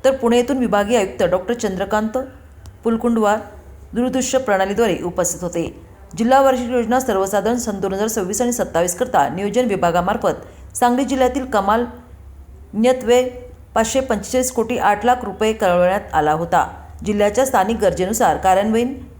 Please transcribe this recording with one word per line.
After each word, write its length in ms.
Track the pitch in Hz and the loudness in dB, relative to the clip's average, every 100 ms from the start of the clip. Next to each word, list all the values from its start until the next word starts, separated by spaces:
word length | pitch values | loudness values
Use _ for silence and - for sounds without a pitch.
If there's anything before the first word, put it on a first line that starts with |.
तर 120 | 262 269 | 2 2
पुणे 200 | 233 240 | 2 2
येथून 220 | 247 269 | 2 0
विभागीय 380 | 226 202 202 240 | 2 2 2 2
आयुक्त 260 | 190 - | 0 0
डॉक्टर 320 | 180 180 180 | 0 0 -2
चंद्रकांत 640 | 240 214 185 196 214 220 254 262 - - - - - | -4 -4 -4 -2 -2 -2 -4 -8 -14 -20 -20 -20 -6
पुलकुंडवार 540 | 226 226 233 226 208 214 - - - - - | -2 0 0 2 2 0 -4 -18 -20 -20 -8
दूरदृश्य 460 | 202 254 262 262 262 | -4 -2 -2 0 -2
प्रणालीद्वारे 580 | 262 196 190 202 233 170 | 0 0 0 2 0 0
उपस्थित 380 | 175 170 170 156 | -4 -2 -2 -2
होते. 240 | 175 170 156 - - - - - | -6 -4 -6 -8 -20 -20 -16 -4
जिल्हा 220 | 226 262 | 4 6
वार्षिक 300 | 269 254 240 | 4 2 0
योजना 300 | 247 220 247 | -2 0 0
सर्वसाधारण 560 | 170 196 196 208 202 247 | 0 -2 0 0 0 -2
सन 220 | 233 202 | -4 -4
दोन 120 | 190 | -4
हजार 160 | 190 214 | -2 -2
सव्वीस 320 | 220 180 214 | -2 -4 -2
आणि 100 | 240 | -2
सत्तावीस 420 | 233 185 165 175 | -2 -2 0 0
करता 340 | 175 247 185 139 | -2 0 2 2
नियोजन 380 | 170 202 214 247 | -2 -2 0 0
विभागामार्फत 1080 | 196 175 170 180 214 190 151 - - - - | 0 2 2 0 0 -2 -2 -10 -20 -14 0
सांगली 280 | 240 247 | 2 2
जिल्ह्यातील 400 | 269 269 247 262 | 0 2 2 0
कमाल 400 | 254 214 196 220 240 - - - - - - - - | -2 0 2 0 -2 -8 -20 -20 -20 -20 -20 -20 -10
नियतव्यय 500 | 208 240 254 214 247 254 - - - - | 0 2 2 4 2 2 -6 -16 -20 -4
पाचशे 260 | 226 220 269 | -2 0 0
पंचेचाळीस 500 | 262 214 - 254 254 | 0 -4 -2 -2 -2
कोटी 240 | - 220 233 | -2 -2 0
आठ 260 | 196 202 | 0 2
लाख 200 | 240 247 | 2 0
रुपये 280 | 226 190 220 | -2 -2 -2
कळवण्यात 600 | 220 196 180 180 196 196 | 0 2 4 2 2 -2
आला 180 | 156 151 | 0 2
होता. 340 | 156 170 175 - - - - 185 | 0 2 0 0 -6 -18 -10 -4
जिल्ह्याच्या 380 | 208 202 202 262 | 0 2 2 2
स्थानिक 320 | 247 190 233 | 2 0 2
गरजेनुसार 580 | 185 165 185 220 202 147 | 0 0 -2 2 2 2
कार्यान्वयन 580 | 190 185 214 226 247 277 - | 2 2 2 0 -2 -6 -14